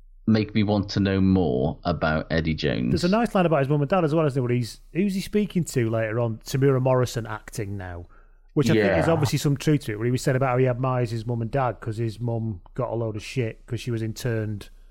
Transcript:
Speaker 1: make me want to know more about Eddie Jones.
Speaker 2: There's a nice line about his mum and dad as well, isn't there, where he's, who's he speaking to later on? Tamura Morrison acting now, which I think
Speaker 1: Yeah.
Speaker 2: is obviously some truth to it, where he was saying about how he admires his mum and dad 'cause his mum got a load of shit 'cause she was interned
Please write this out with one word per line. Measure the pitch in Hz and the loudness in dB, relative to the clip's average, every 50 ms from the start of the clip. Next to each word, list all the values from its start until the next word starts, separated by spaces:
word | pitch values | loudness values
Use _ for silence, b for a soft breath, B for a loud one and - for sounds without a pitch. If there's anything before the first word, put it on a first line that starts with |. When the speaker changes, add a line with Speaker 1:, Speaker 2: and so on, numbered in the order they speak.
| - - - - - | -20 -20 -18 -6 0
Speaker 1:
make | - 110 110 104 - - | 2 2 2 2 0 0
me | 110 | 0
want | 104 101 104 101 95 98 | 2 2 2 0 0 0
to | - 104 | 0 0
know | 98 98 98 95 | 2 2 2 4
more | 95 95 95 92 87 73 62 64 67 80 - - - | 4 4 4 4 4 2 2 0 0 -2 -2 -4 -2
about | - 85 73 82 78 78 78 - - | -2 -2 0 0 0 0 -2 -2 0
Eddie | 78 82 78 80 78 | -2 0 0 0 -2
Jones. | 78 76 71 57 57 62 60 | -2 -2 -2 -2 0 -2 0
Speaker 2:
There's | - - - | 0 0 0
a | 180 | 0
nice | 196 226 240 208 - | 0 0 0 0 0
line | 196 175 | 2 2
about | 156 160 143 | 4 2 2
his | 139 131 | 2 2
mum | 151 147 | 0 0
and | 143 135 | 0 0
dad | 196 185 170 | 2 2 2
as | 147 147 | 2 2
well, | 165 160 | 2 2
isn't | 147 127 | 2 0
there, | 139 123 | 0 0
where | 120 123 | 0 0
he's, | 123 120 110 - - - - | 0 -2 -4 -8 -16 -16 -8
who's | - 226 208 208 190 | -4 -2 -2 0 0
he | 196 | -4
speaking | 180 - - 208 208 - - 185 156 | -4 -2 0 0 0 0 0 -2 -2
to | - - 135 117 110 | 0 0 0 0 0
later | 113 113 113 110 107 120 | 0 -2 -2 -2 -2 -2
on? | 120 117 110 - - | -2 -2 -4 -6 -8
Tamura | - - 135 135 143 131 127 | -4 -2 2 4 4 4 4
Morrison | 127 131 131 127 127 - - 123 110 | 2 2 2 2 2 0 -2 -6 -8
acting | 113 107 107 - - - - 107 98 101 | -8 -10 -10 -12 -12 -10 -8 -8 -8 -8
now, | 98 92 90 87 85 87 b b b b b b b b b b | -10 -10 -10 -12 -12 -14 b b b b b b b b b b
which | 151 139 113 | 0 2 4
I | 110 | 4
think | 110 104 | 4 4
Speaker 1:
Yeah. | 98 95 95 | 4 4 4
Speaker 2:
is | - 160 | 4 4
obviously | 165 156 151 - - 139 | 2 2 2 0 0 0
some | - 151 143 | 2 0 0
truth | 131 - 156 151 139 - | 2 2 2 2 2 2
to | - | -4
it, | 107 104 | -6 -4
where | 113 | -2
he | 123 | -2
was | 127 127 | -2 0
saying | - 151 131 | 0 0 0
about | 127 139 131 | 2 2 2
how | 123 127 | 2 2
he | 131 127 | 2 2
admires | 120 117 131 131 127 123 123 110 | 2 0 -2 -2 0 0 -2 -2
his | 117 117 110 | -2 -6 -4
mum | 120 120 117 | -4 -4 -4
and | 117 110 | -4 -2
dad | - 139 131 120 110 - | -2 0 0 0 -2 -4
'cause | - 120 107 | -8 -8 -4
his | 107 117 113 101 98 | -4 -4 -4 -4 -4
mum | 120 120 117 113 113 113 107 90 - - - | -4 -4 -2 -2 -4 -4 -6 -8 -12 -12 -8
got | - 123 113 | -6 -4 -4
a | 110 | -2
load | 113 117 110 104 | -4 -4 -4 -6
of | 107 - | -8 -8
shit | - - 131 120 110 - - - | -6 -4 -2 -2 -4 -4 -10 -10
'cause | - 120 110 | -8 -8 -6
she | - 120 | -4 -4
was | 117 113 | -4 -2
interned | 110 110 110 - - 127 113 110 107 107 107 101 - - - - - - | -4 -4 -6 -4 -4 -2 -2 -2 -2 -4 -6 -8 -10 -16 -20 -20 -20 -20